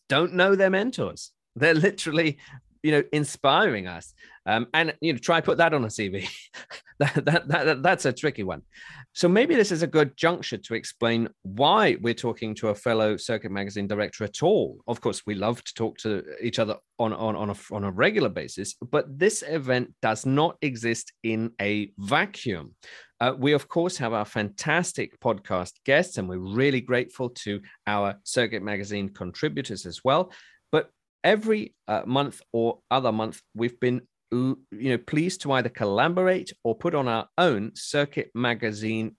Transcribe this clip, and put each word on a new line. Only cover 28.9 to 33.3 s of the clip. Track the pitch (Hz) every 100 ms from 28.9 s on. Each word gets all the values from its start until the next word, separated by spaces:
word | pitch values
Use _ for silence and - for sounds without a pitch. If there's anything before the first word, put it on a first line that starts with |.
| 104 98
contributors | 98 90 - 151 143 123 98 90
as | 80
well. | 131 151 185 - - _ _
But | 156 - _ _ _
every, | 175 214 220 214 - _ -
uh, | 107 -
month | 135 143 - -
or | 117 113 - -
other | 127 123
month, | 110 110